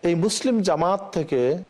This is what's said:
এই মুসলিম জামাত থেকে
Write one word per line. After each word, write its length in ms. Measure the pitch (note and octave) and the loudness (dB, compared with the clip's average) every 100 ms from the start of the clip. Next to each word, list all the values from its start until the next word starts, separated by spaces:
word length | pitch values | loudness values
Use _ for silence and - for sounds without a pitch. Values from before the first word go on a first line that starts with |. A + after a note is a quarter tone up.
এই 120 | F3 E3+ | 0 2
মুসলিম 320 | G3+ - B3+ A3+ F#3+ | 0 0 0 0 2
জামাত 320 | D#3 E3+ G3 G3 F3 | 2 2 0 -2 -6
থেকে 240 | D3+ C3+ B2 E3 F#3 | -2 0 2 0 -6